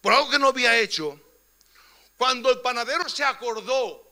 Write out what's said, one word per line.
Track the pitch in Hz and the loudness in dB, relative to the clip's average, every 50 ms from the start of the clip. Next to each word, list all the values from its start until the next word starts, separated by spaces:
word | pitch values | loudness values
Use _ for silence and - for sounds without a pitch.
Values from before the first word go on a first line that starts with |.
por | _ - 208 | _ 4 4
algo | 269 294 269 | 4 4 2
que | 254 285 | 0 4
no | 277 269 | 4 4
había | 262 262 247 240 226 233 | 2 4 2 2 4 2
hecho, | 220 196 - - 156 151 139 143 _ _ _ _ _ _ _ _ _ _ _ _ _ _ _ _ _ _ _ | 2 -2 -4 -6 -8 -8 -10 -12 _ _ _ _ _ _ _ _ _ _ _ _ _ _ _ _ _ _ _
cuando | _ 247 254 254 247 233 262 | _ -2 -2 -2 0 2 0
el | 254 254 | 0 2
panadero | 247 247 247 240 240 220 277 339 349 285 | 0 -4 -4 -2 -4 -4 -4 -4 -4 -6
se | - - 285 | -6 -2 -2
acordó | 277 254 - 233 240 226 220 - 196 262 269 254 202 156 - - _ | -2 -2 -4 -6 -8 -8 -8 -6 -2 -2 -2 -2 -4 -6 -12 -20 _